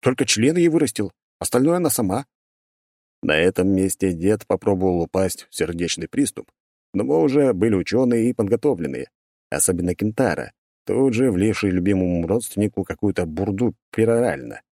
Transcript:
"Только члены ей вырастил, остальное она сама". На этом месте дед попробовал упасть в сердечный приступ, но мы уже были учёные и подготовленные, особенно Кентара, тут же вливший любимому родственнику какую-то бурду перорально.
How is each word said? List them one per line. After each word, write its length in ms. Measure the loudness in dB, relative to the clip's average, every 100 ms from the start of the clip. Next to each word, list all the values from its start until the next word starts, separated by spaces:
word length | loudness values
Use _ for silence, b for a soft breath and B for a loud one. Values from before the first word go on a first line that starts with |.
"Только 240 | 0 0 0
члены 340 | 2 2 4
ей 100 | 2
вырастил, 420 | 2 0 -2 -6 _ _ _
остальное 380 | -2 2 2 2
она 120 | 0
сама". 360 | 0 -2 -2 -6 _ _ _ _ _ _ _ _ _
На 140 | -2 2
этом 320 | 2 2 0
месте 460 | 2 0 0 -2
дед 340 | 0 0 -2 0
попробовал 540 | -2 0 0 2 0
упасть 460 | -2 -2 -2 -4 -12
в 60 | -6
сердечный 520 | -4 -4 -4 -4 -6
приступ, 420 | -2 -2 -2 -18 _ _ _ _
но 100 | -6
мы 180 | 0 2
уже 300 | 2 2 2
были 220 | 2 2 2
учёные 540 | 0 0 2 2 0
и 40 |
подготовленные, 760 | 0 0 0 0 -2 -4 -8 -10 _ _ _ _
особенно 460 | -4 0 0 -2 -2
Кентара, 580 | -4 0 0 0 -6 _ _ _ -4
тут 280 | 0 0
же 160 | 2 0
вливший 420 | 2 0 0 0
любимому 540 | 0 2 2 2 0 0
родственнику 600 | -2 -2 -2 -2 -2 -8
какую-то 400 | -4 -2 -2 -4
бурду 500 | -4 -4 0 -2 -4 _
перорально. 680 | 0 2 2 0 -2 -8 -16 _